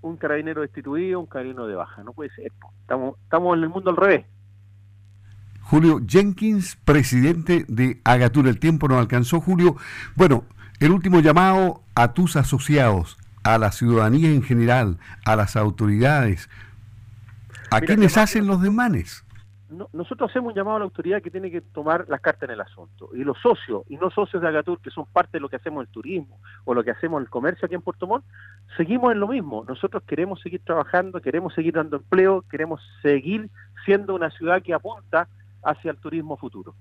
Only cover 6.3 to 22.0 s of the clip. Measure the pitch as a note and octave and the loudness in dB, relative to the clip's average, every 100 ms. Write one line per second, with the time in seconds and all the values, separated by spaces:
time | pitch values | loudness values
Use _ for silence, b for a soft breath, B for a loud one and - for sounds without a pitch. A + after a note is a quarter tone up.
6.3 | F#3 G#3+ G#3 F3+ - - D3 - B2 C3+ | 0 0 0 -2 -4 2 4 4 4 4
7.3 | E3 D#3+ F3 - A2+ B2+ - - B2 A#2+ | 2 2 0 0 0 0 0 2 4 4
8.3 | B2 C3 A#2+ D#3 D#3+ D3 C3 A#2 B2+ B2 | 4 2 2 0 2 2 2 2 0 0
9.3 | E3+ E3+ F3+ F3 C#3+ B B B - F#3 | 0 0 4 4 2 B B B 2 4
10.3 | A#2+ - - b b D3 F#3 F3+ F3+ D#3 | 4 0 -20 b b 4 4 4 6 8
11.3 | D#3 F#3 F#3+ F#3 - - - A#2+ - F3+ | 6 6 4 2 -2 -6 2 2 2 0
12.3 | D#3 B2+ C#3 - D3 B2 G2 E2 - - | 2 0 -2 2 2 4 2 -2 -10 -20
13.3 | - G#2 A2+ G#2+ - A#2+ A#2 A2 C3+ D#3+ | -6 2 2 2 0 2 4 4 4 4
14.3 | D3 - A#2+ A#2 B2 G#2+ F2+ B B - | 2 2 2 4 2 2 -2 B B 0
15.3 | A2 G2+ A#2 G#2 F#2 G#2+ G#2 B2+ D3+ A#2+ | 0 0 0 -2 0 0 2 2 2 0
16.3 | F2+ - B B B - - - - - | -2 -6 B B B -20 -20 -20 -20 -20
17.3 | - - - - A2 - G#3+ G3 A3 G#3+ | -20 -20 -20 -2 -2 2 4 4 4 2
18.3 | A3 G3+ F#3+ F#3+ G#3+ B3 D3 E2+ - - | 2 0 2 2 2 0 -2 -4 -14 -20
19.3 | - - - _ - G#3 - E3+ B3+ A#3+ | -20 -20 -20 _ -20 -16 -14 -12 -6 -4
20.3 | B3+ A#3+ G3+ G3 A3 G3 - E3 G3+ F3 | -4 -6 -6 -4 -4 -6 -8 -4 -4 -6
21.3 | F#3 F#3+ E3+ - - D3+ E3+ | -12 -10 -12 -14 -8 -2 -2